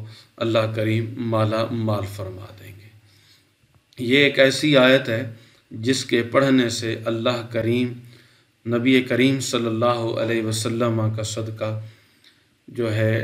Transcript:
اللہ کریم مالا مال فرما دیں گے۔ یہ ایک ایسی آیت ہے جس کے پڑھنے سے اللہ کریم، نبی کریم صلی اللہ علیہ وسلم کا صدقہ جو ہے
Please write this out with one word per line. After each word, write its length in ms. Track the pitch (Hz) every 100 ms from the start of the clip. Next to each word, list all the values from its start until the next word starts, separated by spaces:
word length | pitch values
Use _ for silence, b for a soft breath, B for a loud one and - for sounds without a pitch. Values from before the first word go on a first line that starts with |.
| 107 B B -
اللہ 360 | 113 113 110
کریم 320 | 110 110 110 110 127 117
مالا 340 | 110 107 110 113
مال 340 | 120 110 104 98 -
فرما 300 | 92 92 104 -
دیں 120 | - -
گے۔ 80 | - - b b b b b b _ _ _ -
یہ 260 | 120 139
ایک 140 | 143 135
ایسی 380 | 135 - 151 139
آیت 320 | 127 135 135
ہے 140 | 113 113 B B B B
جس 340 | 113 113 131
کے 180 | - 127
پڑھنے 460 | 113 135 135 131 117
سے 260 | 113 117 110
اللہ 380 | - 113 120 117 110
کریم، 420 | 117 113 123 123 123 b b b b b _ 113
نبی 340 | 120 127 127
کریم 380 | 127 120 131 135
صلی 260 | - 123 117
اللہ 340 | 110 123 117 113 -
علیہ 200 | 113 113
وسلم 580 | 110 110 120 113 120 110 110 110
کا 60 |
صدقہ 500 | 107 - 110 110 110 110 B B B B B B B B -
جو 260 | 117 113
ہے 220 | 110 110 113